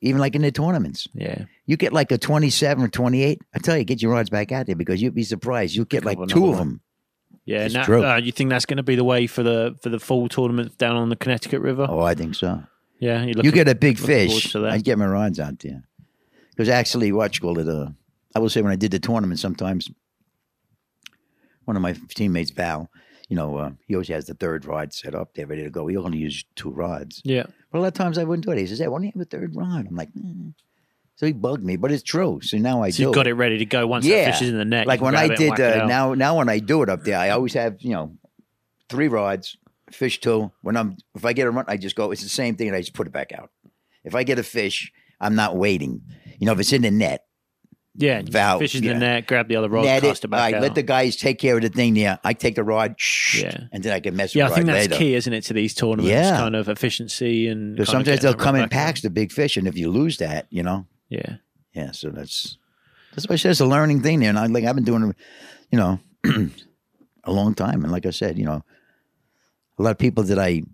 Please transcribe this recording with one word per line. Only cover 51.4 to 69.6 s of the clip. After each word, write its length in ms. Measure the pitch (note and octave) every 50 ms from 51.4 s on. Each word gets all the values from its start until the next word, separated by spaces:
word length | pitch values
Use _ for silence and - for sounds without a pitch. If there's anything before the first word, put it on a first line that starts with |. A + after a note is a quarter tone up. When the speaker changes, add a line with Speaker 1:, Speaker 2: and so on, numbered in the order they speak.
| - C3 B2 A2+
Speaker 1:
of 40 | A2+
the 60 | A2
thing 260 | F2+ A#2+ A#2+ A#2 A2
there. 220 | G#2+ G#2+ G2+ G2 - -
I 80 | G2+
take 240 | A#2 - - B2 G#2
the 80 | A#2+ G#2
rod, 320 | G#2+ G#2+ A2 A2+ G#2+ A2
shh, 460 | - - - - - - - - -
Speaker 2:
Yeah. 160 | - - - - A#2+ - -
Speaker 1:
and 100 | G2+ F#2+
then 80 | A2+
I 80 | G2+ F#2
can 160 | D#2 G2+ F2
mess 140 | F#2+ G2 F#2 -
with 20 | D3
Speaker 2:
Yeah, 80 | C#3+
I 40 | -
Speaker 1:
the 60 | -
Speaker 2:
think 120 | - E3+ E3
Speaker 1:
rod 60 | D3
Speaker 2:
that's 120 | G2+ G#2+ F#2+
Speaker 1:
later. 80 | - -
Speaker 2:
key, 160 | E3 C#3+ B2+
isn't 180 | B2 A#2 B2 A#2
it, 80 | A2
to 120 | G#2 - A2+
these 200 | G#2+ G#2+ G#2+ -
tournaments? 340 | - A#2+ A2+ A2 G#2+ G#2 F#2+
Speaker 1:
Yeah. 300 | G#2 C3 E3+ G3 F3+ A2+
Speaker 2:
Kind 180 | A#2 A2 A2+
of 140 | A2 G#2 G2+
efficiency 800 | G#2 - - G2 - - A#2+ G#2 - - B2+ A#2+ A#2 A2+ A2+ A2+
and 260 | A2 A2 G#2+ G#2 G#2 G#2+
Speaker 1:
'Cause 100 | G#2 F#2+
Speaker 2:
kind 140 | A2+ C3
of 40 | C3
Speaker 1:
sometimes 0 | D3
Speaker 2:
getting 140 | C#3 C3
Speaker 1:
they'll 100 | - C3+
Speaker 2:
that 60 | A#2+ A2+
rod 60 | -
Speaker 1:
come 100 | C#3+ C3+
in 60 | C3
Speaker 2:
back 40 | A#2 -
out. 180 | - C3 D3+
Speaker 1:
packs, 160 | E3 D3+ -
the 80 | - G#2+
big 240 | E2+ G#2 G#2+ G2+ -
fish, 240 | - D3+ C#3+ - -
and 100 | F#2 F#2+
if 100 | - F2
you 120 | E2 E2
lose 240 | F#2 B2 D3+ E3 C#3+ -
that, 280 | E2+ D#2 D#2 D#2+ - -
you 140 | - F2 E2+
know. 220 | F2+ F#2 G2 F#2 - _ _ _ -
Speaker 2:
Yeah. 280 | B2 - - - - - _ _ _ _ _ _ -
Speaker 1:
Yeah, 160 | E2 D2 C2+
so 200 | - - - D2+
that's, 480 | C#2+ C#2+ D2 D2 - - - - - - _ _ _ _ _ _ _ _ _ _ -
that's 120 | - - -
why 60 | F3
I 40 | D#3
say 120 | - F#3
it's 100 | F3+ C#3+
a 60 | C#3
learning 360 | C3 C#3 C#3+ D3+ D#3 D3 C#3 A#2+
thing 160 | D3+ E3 D#3
there. 100 | A#2 G#2+
And 80 | G#2 G#2
I, 80 | A2+
like, 180 | A2+ A2+ A#2+ A2+
I've 120 | A#2 C3
been 80 | C#3 A#2
doing, 300 | A#2 A#2 A2+ A2 G#2 F#2+ _ - - - - - - - - _ -
you 60 | - A#2+
know, 200 | G2 F2+ F#2+ G2 - _
<clears throat> 120 | _ _ - - C3 G#2+ G2 C#2 - - - _ _ _ _ _ _ _ _ _ _ _ -
a 80 | -
long 240 | F#2 G2+ G2+ G#2+ G#2
time. 260 | - F#2 - - - D2+
And 80 | D#2
like 140 | E2+ F2+ -
I 60 | F#2
said, 260 | F2+ - - F#2+ E2 F2
you 80 | F#2+
know, 180 | D#2 D2+ D#2 - _ _ _ _ _ _ _ _ _ _ _ _ _ _ _ _ _ _ _